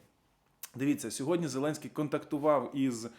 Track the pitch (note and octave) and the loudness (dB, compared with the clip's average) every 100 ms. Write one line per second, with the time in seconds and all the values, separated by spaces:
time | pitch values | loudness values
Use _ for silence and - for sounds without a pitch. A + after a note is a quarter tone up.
0 | - _ _ _ _ _ - A#2 C#3 B2 | -18 _ _ _ _ _ -14 -2 0 0
1 | A2+ - C3+ F3 E3 C3 D3 D3+ C3 - | -2 -4 0 0 0 -2 -2 -2 -6 -4
2 | D3+ D3 - D3 D3+ D3 A#2+ C#3 C3+ A#2 | -2 -2 -2 0 4 4 2 0 0 0
3 | A2+ | -6